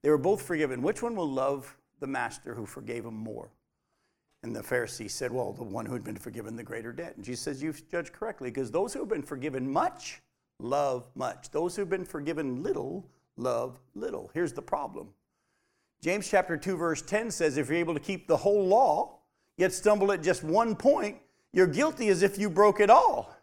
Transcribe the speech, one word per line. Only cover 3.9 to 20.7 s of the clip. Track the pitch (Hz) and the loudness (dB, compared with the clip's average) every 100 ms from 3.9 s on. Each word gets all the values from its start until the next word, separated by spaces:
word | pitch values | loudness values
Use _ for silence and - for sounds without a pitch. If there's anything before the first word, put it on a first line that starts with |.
| _ _ _ _ _ | _ _ _ _ _
And | 117 | -10
the | 113 | -10
Pharisee | 104 123 113 - 104 | -2 -2 -2 -8 -10
said, | - 127 | -6 -4
"Well, | 123 104 | -4 -6
the | 131 | -8
one | 113 104 110 | -8 -8 -6
who | |
had | 123 | -8
been | - 98 | -8 -12
forgiven | 120 110 110 | -12 -12 -12
the | 117 | -12
greater | 113 113 113 | -10 -10 -10
debt." | - 170 - | -10 -12 -12
And | |
Jesus | 139 123 | -10 -8
says, | - 135 | -6 -6
"You've | 156 147 - | -6 -8 -8
judged | 175 147 | -8 -8
correctly, | - 214 - 127 | -10 -10 -8 -8
'cause | 127 120 | -6 -2
those | 147 220 | -2 -2
who | 277 | -4
have | 214 | -4
been | 196 | -4
forgiven | - 135 143 131 131 | -6 -6 -6 -4 -2
much | 147 349 - - - _ _ _ _ | 0 0 -4 -16 -16 _ _ _ _
love | 120 139 143 127 - - | -4 0 0 -2 -6 -6
much. | 127 92 - | -6 -6 -6
Those | 147 175 | -4 -2
who've | 190 190 | -4 -4
been | 190 | -4
forgiven | - 156 147 160 139 127 | -4 -6 -4 -4 -4 -4
little | 180 - 135 190 - _ _ - | -4 -4 -4 -8 -12 _ _ -6
love | 123 117 127 123 _ | -2 -2 -4 -10 _
little." | - - - 90 | -10 -8 -8 -8
Here's | 165 170 | -4 -4
the | - | -4
problem. | - - 139 - 95 _ _ _ _ _ _ _ _ _ | -6 -6 -6 -12 -16 _ _ _ _ _ _ _ _ _
James | 156 202 - | -4 -2 2
chapter | 196 185 165 | 2 2 -4
two, | 190 180 | -2 -2
verse | 170 156 | -2 -2
ten | - 214 226 | -2 -2 -2
says, | - 156 139 | 0 0 0
"If | 127 | -2
you're | 165 | 0
able | 170 | 0
to | 151 | -2
keep | - 190 - | -4 -6 0
the | 151 | 2
whole | 196 208 185 | 4 4 6
law, | 214 254 151 - - _ _ _ - | 6 6 2 -2 -8 _ _ _ 0
yet | 185 | 0
stumble | 185 214 208 196 | 4 4 4 4
at | 185 | 2
just | 156 175 | 0 0
one | 156 190 233 | 2 2 2